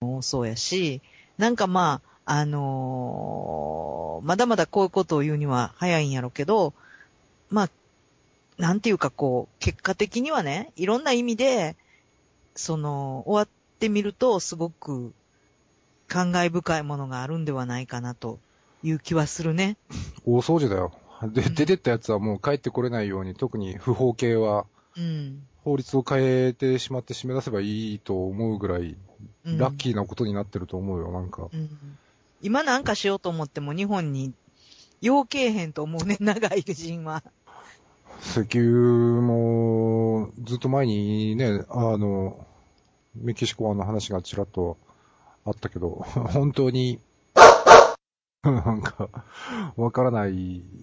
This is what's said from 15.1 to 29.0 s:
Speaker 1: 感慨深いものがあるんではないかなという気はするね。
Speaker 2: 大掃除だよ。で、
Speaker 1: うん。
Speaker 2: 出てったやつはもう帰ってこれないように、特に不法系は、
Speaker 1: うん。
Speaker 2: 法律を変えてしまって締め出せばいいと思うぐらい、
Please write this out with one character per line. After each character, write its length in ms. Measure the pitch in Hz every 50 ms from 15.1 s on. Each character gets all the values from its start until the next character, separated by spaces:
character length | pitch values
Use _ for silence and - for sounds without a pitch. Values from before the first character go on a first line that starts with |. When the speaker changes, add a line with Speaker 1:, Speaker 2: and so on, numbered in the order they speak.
| - _ _ _ _ _ _ _ _ _ _ _ _ _ _ _ _ _ _
Speaker 1:
感 240 | - - 180 180 175
慨 180 | 180 175 175 170
深 300 | 170 175 - 175 160 156
い 40 | 147
も 140 | 143 147
の 100 | 139 139
が 140 | 131 131 123
あ 60 | 127
る 100 | 143 165
ん 80 | 165 156
で 60 | 147
は 160 | 135 131 127
な 120 | 123 120 127
い 60 | 127
か 160 | - 123 120
な 140 | 120 123 120
と 240 | - - 113 110 - _ _ _ _ _ _ _ _
い 80 | - 160 160
う 60 | 147
気 140 | - - 165
は 140 | 160 151
す 160 | - - - 160
る 100 | 165 160
ね。 240 | 180 190 202 214 - _ - - - - - - - -
Speaker 2:
大 140 | 120 120 123
掃 200 | - - 165 160
除 100 | 139 107
だ 60 | 98
よ。 160 | 92 90 85 - - - - - - 113
で、 180 | 107 110 120 98
Speaker 1:
う 60 | -
ん。 60 | 165
Speaker 2:
出 120 | 147 151
て 80 | 160 190
っ 20 |
た 140 | - - 120
や 80 | 117 113
つ 120 | - -
は 60 | 110
も 200 | 98 104 110 101
う 20 | 95
帰 140 | - 135 147
っ 20 |
て 140 | 139 - 120
こ 100 | - 127
れ 80 | 120 123
な 140 | 120 110 104
い 40 |
よ 140 | 101 95 95
う 40 | 92
に、 100 | 92 92
特 240 | - 135 120 - 107
に 180 | 98 92 87
不 160 | - - 131 110
法 220 | 127 131 123 113
系 200 | - 127 117 113
は、 300 | 110 110 104 104 101 101 - _ _ _ _ -
Speaker 1:
う 20 | 170
ん。 440 | 170 165 160 151 143 135 135 143 139 - _ _ -
Speaker 2:
法 140 | 147 143
律 180 | 135 127 - 139
を 80 | 131 123
変 400 | - 139 131 131 131 127 127 127
え 60 | 127 120
て 260 | - 139 131 131 123
し 120 | - -
ま 80 | 131 123
っ 40 | -
て 100 | - 117
締 140 | - -
め 60 | 127 127
出 60 | 135
せ 100 | - 131
ば 100 | 107 98
い 340 | 101 104 107 110 110 107 104
い 40 | 104
と 260 | - - 98 92 92
思 300 | 95 95 104 113 110 107
う 20 |
ぐ 100 | 95 101
ら 120 | 92 87 87
い、 180 | 87 82 - -